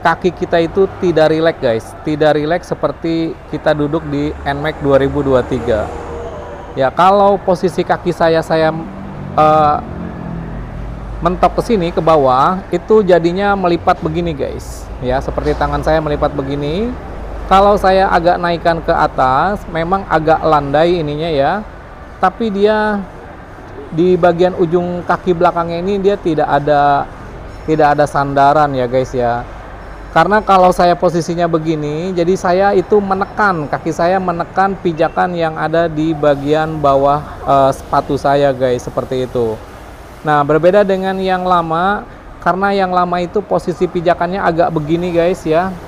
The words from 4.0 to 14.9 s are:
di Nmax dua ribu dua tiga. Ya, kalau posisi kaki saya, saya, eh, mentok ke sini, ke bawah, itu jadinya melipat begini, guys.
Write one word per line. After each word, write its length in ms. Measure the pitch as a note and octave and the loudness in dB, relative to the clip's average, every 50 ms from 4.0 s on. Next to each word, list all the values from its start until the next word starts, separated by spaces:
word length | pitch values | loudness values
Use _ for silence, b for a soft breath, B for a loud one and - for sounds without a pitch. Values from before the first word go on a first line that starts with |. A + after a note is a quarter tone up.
| D#3 D3+ | -4 -4
di 240 | C#3 C#3+ D3 D3 C#3+ - - | -4 -2 -2 -4 -6 -6 -6
Nmax 400 | C#3+ C#3 C#3+ D3 D#3 D3+ - D3+ | -6 -4 -2 -4 -4 -6 -2 0
dua 160 | C#3 C#3 C3+ | 4 4 4
ribu 240 | C3+ C#3 C3+ D3 C#3 | 4 2 0 0 0
dua 240 | C#3 C3 B2 A#2+ - | 2 2 2 2 0
tiga. 400 | C3+ B2+ A2+ A#2+ A2 G#2 G#2 G#2 - - - - - - - - - - - - - - - - - | -4 -4 0 0 0 0 0 -4 -8 -12 -12 -12 -12 -10 -12 -12 -12 -12 -14 -14 -14 -16 -16 -12 -4
Ya, 160 | C3 C3 C3 | -2 -2 0
kalau 480 | B2+ - E3+ F#3+ G3 G3+ G3 G3 G3+ F#3 | 2 4 4 4 6 6 6 4 4 2
posisi 480 | - - F#3 E3 - F3+ D#3+ - F3 - | 2 0 0 2 0 -2 -2 -2 -2 0
kaki 240 | F3+ D#3 - F3 D#3+ | -2 -2 0 -4 -2
saya, 240 | - E3+ E3 E3 D#3+ | 2 2 2 2 2
saya, 320 | D#3 - E3 D#3+ D#3+ D#3+ D#3+ D#3+ D#3+ - - - - - - - - - | 0 0 0 2 2 2 0 -2 -8 -10 -12 -14 -14 -12 -12 -12 -12 -4
eh, 460 | - - D#3 D#3 D#3 D#3 D3+ D3 D3 - - - - - - - - - - - - - - - - - - - - - - - - - - - - - | 0 4 4 6 6 6 4 4 2 0 -4 -8 -10 -10 -10 -10 -10 -10 -10 -10 -10 -10 -10 -10 -10 -10 -10 -10 -10 -10 -10 -10 -10 -12 -10 -10 -10 -2
mentok 400 | - E3+ F#3 F3 - F3 - - | -2 -2 0 2 2 2 2 0
ke 0 | D#3 - A#3+ | 0 0 0
sini, 180 | G#3 E3+ E3 - | 0 0 0 -2
ke 80 | - | 0
bawah, 600 | E3 E3 D#3+ D#3 C#3 C3 B2+ B2+ C#3+ E3 F#3 F#3 F#3 - | 2 4 4 6 6 4 4 4 4 2 2 -2 -4 -4
itu 340 | - F3 - - A3 A3 G#3+ | -6 -6 0 4 4 4 6
jadinya 480 | F3 F3+ E3+ E3 F3 E3+ F#3+ G3+ G3+ G3+ | 6 4 4 4 2 0 0 0 0 0
melipat 480 | G3 F#3 F3 E3+ E3 - - F3+ - | 2 2 0 0 0 0 0 0 0
begini, 320 | - E3 D#3 E3+ F3 E3+ D#3+ | -2 -4 -4 -2 -4 -4 -4
guys. 500 | C3+ C3+ - - A#2+ - - - - - - | -4 -6 -6 -6 -8 -10 -12 -12 -12 -12 -12